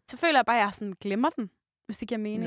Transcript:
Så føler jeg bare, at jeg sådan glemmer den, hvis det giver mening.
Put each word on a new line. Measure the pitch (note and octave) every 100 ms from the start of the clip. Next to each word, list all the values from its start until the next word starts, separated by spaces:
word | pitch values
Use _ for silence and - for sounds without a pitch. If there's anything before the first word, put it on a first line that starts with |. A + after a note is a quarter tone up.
| -
Så | B3+
føler | E4+ C#4+
jeg | A#3
bare, | A#3
at |
jeg | G3+
sådan | G3 G#3 F#3+
glemmer | G3+ G3+ C#4
den, | - G#3 - _ _ -
hvis | G#3+
det | A3
giver | A3+
mening. | G#3+ G#3+